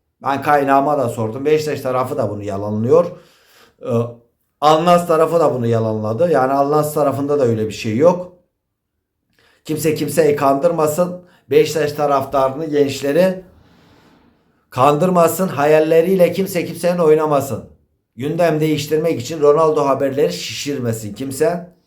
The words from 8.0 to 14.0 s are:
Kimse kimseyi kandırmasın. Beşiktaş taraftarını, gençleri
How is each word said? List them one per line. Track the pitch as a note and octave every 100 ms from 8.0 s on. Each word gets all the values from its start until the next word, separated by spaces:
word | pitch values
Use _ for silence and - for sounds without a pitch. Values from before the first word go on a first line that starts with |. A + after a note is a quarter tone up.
| E3 F3 - _ _ _ _ _ _ _ _ _ _ _ _ _ -
Kimse | D#3 D#3+ D3
kimseyi | C#3+ F3 D#3 -
kandırmasın. | C#3 C#3 E3+ E3 D3+ E3+ F3+ F3 - _ -
Beşiktaş | C#3+ D#3 E3 D3
taraftarını, | D3 D3 C#3 - C#3 C3 C3 D#3+
gençleri | C#3+ C3+ A#2 C#3 D#3 F#3 F#3 - _ _ _ _ _